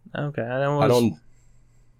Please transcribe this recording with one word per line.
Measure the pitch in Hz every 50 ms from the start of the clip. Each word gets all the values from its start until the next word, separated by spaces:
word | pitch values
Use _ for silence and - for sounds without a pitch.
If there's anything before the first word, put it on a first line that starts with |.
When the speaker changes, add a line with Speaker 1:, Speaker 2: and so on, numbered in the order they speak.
| - - -
Speaker 1:
Okay, | - 143 147 143 - 113
I | 120 127 135
don't | 139 139 147 143 -
Speaker 2:
I |
Speaker 1:
was | 110
Speaker 2:
don't | 120 123 120 110 87 - - - - - _ - - - - _ _ - _ - _